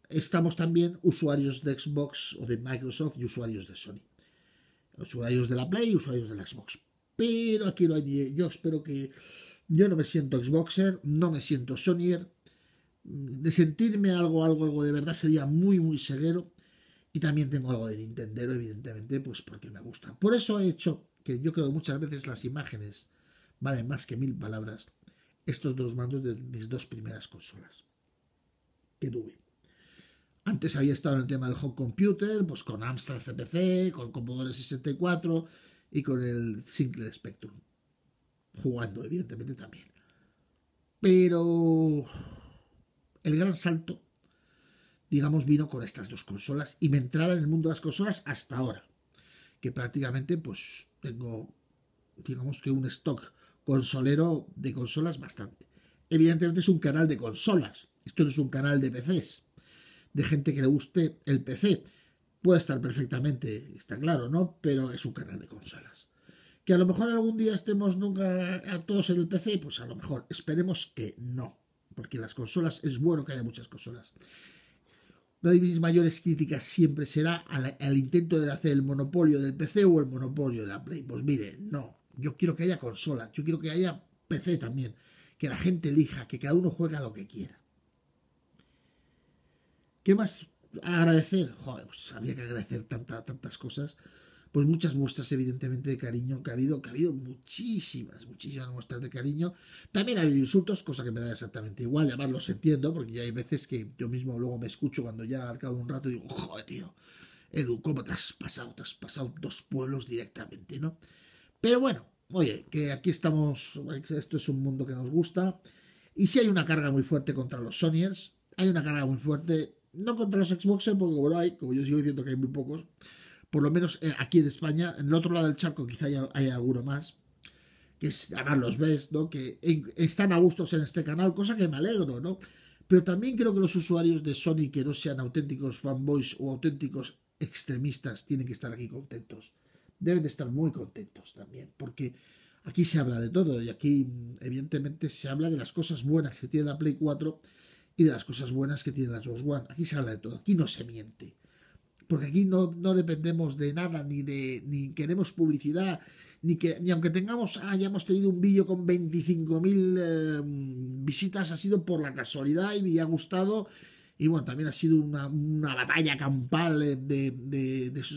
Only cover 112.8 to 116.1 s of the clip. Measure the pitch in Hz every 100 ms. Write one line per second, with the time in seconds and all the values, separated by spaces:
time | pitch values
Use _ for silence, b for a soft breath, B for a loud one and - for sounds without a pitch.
112.8 | 147 143 185 160 170 151 151 131 - 151
113.8 | 143 165 165 151 - 156 - 135 135 135
114.8 | 139 127 127 156 165 - 190 185 b b
115.8 | b b b